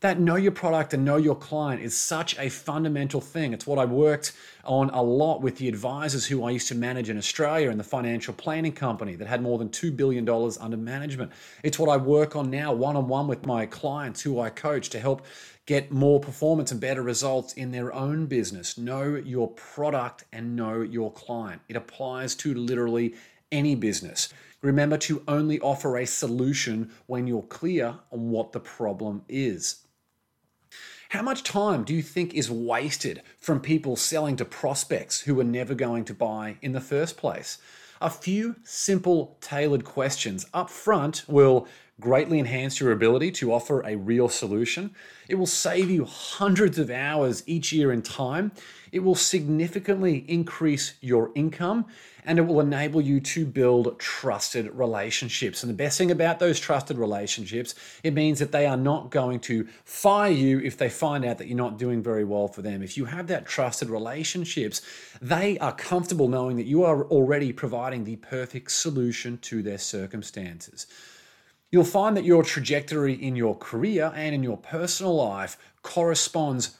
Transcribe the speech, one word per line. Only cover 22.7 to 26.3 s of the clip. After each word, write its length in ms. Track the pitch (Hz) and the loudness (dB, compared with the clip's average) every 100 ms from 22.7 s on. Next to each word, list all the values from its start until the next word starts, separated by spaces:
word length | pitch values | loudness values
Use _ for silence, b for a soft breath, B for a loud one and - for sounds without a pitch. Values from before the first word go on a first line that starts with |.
| 120 120 117 117 B B B - | 0 0 0 0 B B B -6
any 220 | 147 147 | 0 2
business. 560 | 123 107 90 87 - - B B B | 2 0 -2 -6 -6 -6 B B B
Remember 360 | 139 143 147 151 | 2 4 4 2
to 260 | - 151 - | 0 -4 0
only 320 | 147 151 151 | 0 2 0
offer 360 | 139 139 143 120 | 0 0 -2 -2
a 80 | |
solution 840 | 123 - 123 | -4 -4 -2